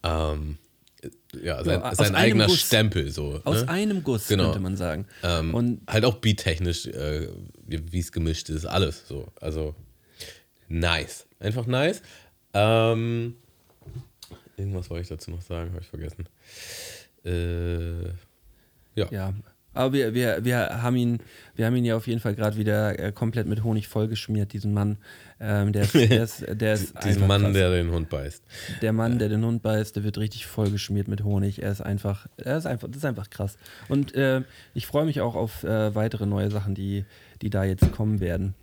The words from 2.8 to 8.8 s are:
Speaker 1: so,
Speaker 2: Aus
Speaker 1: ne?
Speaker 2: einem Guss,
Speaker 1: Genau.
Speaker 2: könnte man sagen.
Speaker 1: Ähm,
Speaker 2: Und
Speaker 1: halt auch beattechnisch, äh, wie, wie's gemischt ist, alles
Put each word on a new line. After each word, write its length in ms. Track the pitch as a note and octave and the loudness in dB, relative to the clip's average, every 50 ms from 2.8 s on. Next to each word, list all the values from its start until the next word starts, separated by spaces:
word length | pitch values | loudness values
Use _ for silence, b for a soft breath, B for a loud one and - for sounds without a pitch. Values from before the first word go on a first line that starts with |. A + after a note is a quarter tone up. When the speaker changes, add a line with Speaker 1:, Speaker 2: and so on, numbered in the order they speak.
| G#2+ G#2+ G2 F#2 C#2+ C#2+ | 4 4 2 0 -2 -2
Speaker 1:
so, 320 | D2 D#2 D2 D2 D2 D2+ - | -4 -6 -6 -6 -6 -4 -2
Speaker 2:
Aus 180 | C#3+ A#2 A2 B2 | 0 0 0 2
Speaker 1:
ne? 40 | C3 | 0
Speaker 2:
einem 340 | E3 F#3 G#3 G#3+ G3+ F#3+ | 0 0 0 0 -2 -2
Guss, 260 | D3+ C#3 B2+ A2 - - | 0 0 -2 -2 2 2
Speaker 1:
Genau. 160 | G#2 G2 F2+ | 4 4 4
Speaker 2:
könnte 160 | D#2+ D#2 G2 | 2 2 0
man 160 | F#2+ F#2 G2 G2 | -2 -2 -2 -2
sagen. 280 | F#2 E2+ D#2 D#2+ G#2 B B B | -2 -2 -2 -4 -6 B B B
Speaker 1:
Ähm, 300 | - F2 F2 E2 D#2+ D#2+ E2 | -2 0 0 2 0 0 0
Speaker 2:
Und 260 | A#2+ A#2+ A#2+ A#2+ - - | 0 0 0 -2 -4 -6
Speaker 1:
halt 200 | - - A2 G#2+ | 0 2 4 4
auch 100 | B2+ G#2 | 4 2
beattechnisch, 720 | - - A2+ G#2 - - F#2+ D#2+ D#2+ F2+ F2 E2+ - - | 4 2 2 2 4 2 -2 0 0 0 -2 -2 -2 -6
äh, 420 | - - - C#2+ D2+ D2+ D#2 D#2 - G1+ G1+ - - - - - | -8 -8 -6 -4 -4 -2 -4 -4 -6 -10 -12 -16 -18 -20 -20 -12
wie, 260 | - D2+ D#2+ D#2+ E2 | -8 -8 -6 -6 -4
wie's 200 | E2 F2+ F2 - | -4 -4 -4 -4
gemischt 360 | - E2+ E2 D#2+ D#2+ - - - | -4 -2 -2 0 -2 -2 -4 -6
ist, 160 | D#2 D#2 D#2 | -6 -6 -6
alles 420 | - - F#2 | -2 0 0